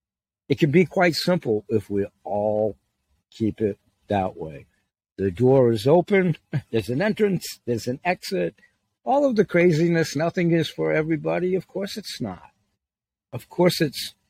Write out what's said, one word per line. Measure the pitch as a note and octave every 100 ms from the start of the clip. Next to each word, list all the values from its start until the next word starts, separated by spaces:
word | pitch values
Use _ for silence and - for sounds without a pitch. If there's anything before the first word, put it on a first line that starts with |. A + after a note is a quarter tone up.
| _ _ _ _ -
It | C#3
can | D#3
be | D#3 F3
quite | G3 F3 D3
simple | - F3 C3 G#2+ -
if | A2 -
we | G2+ G2+ _
all | - G2+ G#2+ G#2+ G#2+ G2 _ _ _ _ _
keep | - A2 -
it | A2 G2+ _ _ -
that | G2+ F#2 E2+
way. | D#2+ C#2+ - _ _ _ _ -
The | G2
door | F2+ B2+ C3+ A#2+
is | A2+ A#2
open. | F3 E3+ G3 F#3 D3+ _
<laughs> | D3 -
There's | A2+ G#2+
an | B2+
entrance. | G#3+ G3 G#3 F3+ - - -
There's | A#2 B2
an | B2
exit. | F3+ F#3 - F#2+ A#2+ - _ _ _ _ A#3
All | C#4
of | C#4+ A3
the | F3
craziness, | F3 F3+ D3+ E3+ E3+ D#3 C#3+
nothing | E3 F#3+ E3+
is | E3 D3+
for | - D#3
everybody. | D#3 D#3 D#3+ D#3+ F3 F#3
Of | F#3 -
course | F3+ G3 A3
it's | - -
not. | G#2+ E2+ - _ _ _ _ _ _ _ _
Of | B2+ -
course | - F3 -
it's | D#3 - - - _